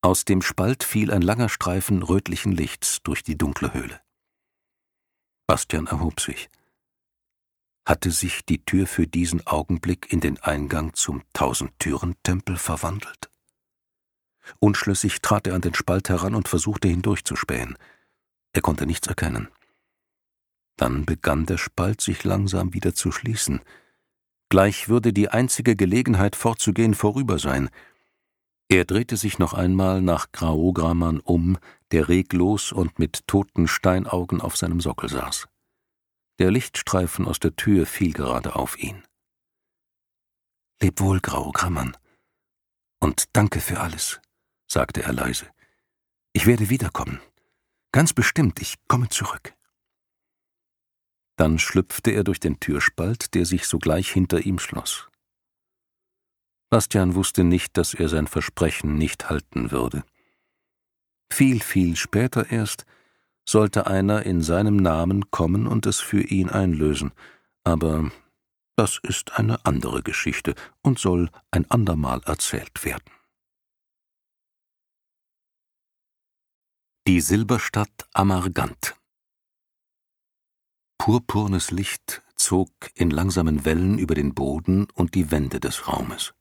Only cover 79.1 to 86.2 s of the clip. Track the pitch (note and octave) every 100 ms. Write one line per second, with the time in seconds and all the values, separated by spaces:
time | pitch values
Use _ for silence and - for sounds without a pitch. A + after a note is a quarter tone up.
79.1 | _ _ _ _ _ _ _ _ _ _
80.1 | _ _ _ _ _ _ _ _ _ -
81.1 | A#2 - G2+ G#2+ F#2 - F2+ G2 - -
82.1 | - _ - - F#2 F#2 _ - - E2+
83.1 | D2 F#2+ F2 D#2+ D2+ C#2+ D#2+ F#2 G#2 -
84.1 | D2+ C#2+ C2+ C2+ D2 E2+ F#2 G2+ - F2
85.1 | F#2+ D#2+ D#2 C#2 - - - - - A#1+
86.1 | -